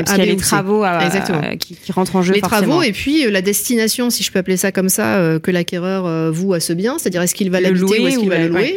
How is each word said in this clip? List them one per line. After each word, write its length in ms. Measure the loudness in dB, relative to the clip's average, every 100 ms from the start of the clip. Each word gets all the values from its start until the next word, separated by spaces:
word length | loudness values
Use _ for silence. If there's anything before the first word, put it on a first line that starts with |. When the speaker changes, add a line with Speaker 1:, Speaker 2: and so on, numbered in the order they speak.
Speaker 1:
parce 80 | 2
Speaker 2:
A, 20 |
Speaker 1:
qu'il 100 | 2
y 40 | 2
a 40 |
Speaker 2:
B 40 | 2
Speaker 1:
les 40 |
Speaker 2:
ou 40 |
C. 60 | 0
Speaker 1:
travaux 340 | 0 2 0
à, 200 | 2 2
Speaker 2:
Exactement. 360 | 0 0 -2 -2
Speaker 1:
à, 160 | -4 -6
qui, 180 | -10
qui 160 | -12 -6
rentrent 240 | -2 0
en 80 | 0
jeu, 120 | 2
Speaker 2:
Les 40 | 2
Speaker 1:
forcément. 220 | 2 0
Speaker 2:
travaux 220 | 2 2
et 100 | 0
puis, 340 | -2 0 2 2
euh, 40 |
la 100 | 0
destination, 680 | 0 -2 0 0 0 0 -2
si 120 | -2
je 80 | -2
peux 80 | -2
appeler 180 | -2 0
ça 140 | 0
comme 180 | 0 0
ça, 280 | 0 0 2
euh, 240 | 2 0
que 100 | 0
l'acquéreur, 560 | -2 -2 -4 -4 -2 -2
euh, 240 | -2 -2
voue 240 | 0 0
à 60 | -2
ce 120 | -2
bien, 240 | -2 -2 -2
c'est-à-dire 240 | -2 -2
est-ce 120 | -2
qu'il 160 | -2 -2
va 80 | 0
Speaker 1:
Le 100 | 2
Speaker 2:
l'habiter 140 | 2
ou 40 | 2
Speaker 1:
louer 200 | 2 2
Speaker 2:
est-ce 80 | 2
qu'il 80 | 0
Speaker 1:
ou 20 |
Speaker 2:
va 80 | 0
le 140 | 0
Speaker 1:
ouais. 80 | 0
Speaker 2:
louer, 160 | 0